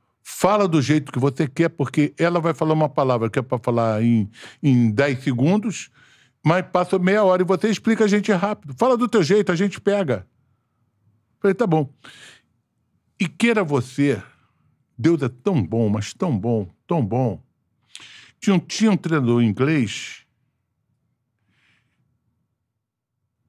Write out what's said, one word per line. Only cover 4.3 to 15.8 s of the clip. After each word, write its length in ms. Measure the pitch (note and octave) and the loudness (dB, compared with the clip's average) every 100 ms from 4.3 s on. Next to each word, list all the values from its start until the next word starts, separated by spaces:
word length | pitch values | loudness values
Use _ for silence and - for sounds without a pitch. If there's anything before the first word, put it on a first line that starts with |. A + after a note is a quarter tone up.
| - - - | -8 -20 -4
em 280 | D3 B2 A2+ | 2 4 2
dez 320 | G#2 C#3+ C3 | 2 0 -2
segundos, 680 | C#3+ B2 C#3+ G#3+ A3+ - - _ _ _ _ _ | -4 0 2 0 -2 -8 -14 _ _ _ _ _
mas 200 | D3+ F3+ F3+ | 0 0 0
passa 280 | F3+ F3 F#3+ | -2 0 0
meia 260 | F3+ G#3 | 2 2
hora 180 | G3 F#3 | 2 2
e 20 | |
você 240 | F3+ F#3 A3 | 2 0 0
explica 360 | G3 A3 A3 | 0 0 2
a 40 | G#3+ | 2
gente 220 | G#3 G3+ | 2 0
rápido. 420 | F#3 G3+ G#3 C#3 C3 | 0 -2 -6 -10 -2
Fala 180 | B3 B3 | 0 2
do 120 | A#3+ | 2
teu 140 | A3 | 2
jeito, 280 | D3 G#3 G3 | 2 2 2
a 60 | E3+ | 0
gente 240 | G3 - | -2 -2
pega. 460 | G3 G3+ D#3+ G2+ - _ _ _ _ _ _ _ _ _ _ _ | -2 -2 -2 -4 -8 _ _ _ _ _ _ _ _ _ _ _
Falei, 140 | G3+ | -2
tá 120 | F#3 A3 | 0 0
bom. 260 | D#3+ C3+ - - - - - _ _ _ _ _ _ _ - | 0 -2 -8 -20 -20 -20 -20 _ _ _ _ _ _ _ -8
E 80 | F3+ | -8
queira 380 | - A#3 G#3+ | -2 0 0
você, 580 | E3 C#3 - - C#3+ G#2 - _ _ _ _ _ _ - | 0 -2 -2 -2 0 -2 -8 _ _ _ _ _ _ -4
Deus 240 | D3+ E3 | 0 0
é 60 | B2+ | -2
tão 320 | - G#3 E3 | -4 -2 -2
bom, 260 | E2+ A2+ | 0 0